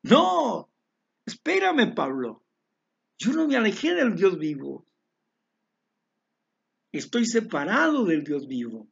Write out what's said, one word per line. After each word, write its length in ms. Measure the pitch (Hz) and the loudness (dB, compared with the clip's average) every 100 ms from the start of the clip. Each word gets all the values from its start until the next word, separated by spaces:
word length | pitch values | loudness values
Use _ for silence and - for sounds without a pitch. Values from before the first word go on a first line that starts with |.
No, 680 | 170 269 370 359 269 170 - _ _ _ _ _ - | 6 4 6 2 0 -4 -10 _ _ _ _ _ -18
espérame, 680 | - 302 381 381 311 196 | -8 -2 0 2 4 2
Pablo. 500 | - 139 135 120 107 _ _ _ _ _ _ _ _ | 0 -4 -4 -8 -10 _ _ _ _ _ _ _ _
Yo 160 | 180 | -2
no 160 | 320 311 | 0 2
me 80 | 262 | 2
alejé 380 | 220 - 311 | 2 0 -2
del 200 | 349 254 | 2 0
Dios 240 | 170 190 170 | 4 2 2
vivo. 460 | 156 143 139 135 _ _ _ _ _ _ _ _ _ _ _ _ _ _ _ _ _ _ _ _ _ | -6 -6 -10 -14 _ _ _ _ _ _ _ _ _ _ _ _ _ _ _ _ _ _ _ _ _
Estoy 340 | 151 - 240 233 | -10 -4 -2 0
separado 760 | 233 226 151 147 254 320 294 | 0 -2 -4 0 2 2 2
del 180 | 196 156 | 2 0
Dios 240 | 143 143 127 | -2 -6 -6
vivo. 420 | 127 117 110 107 | -8 -8 -12 -18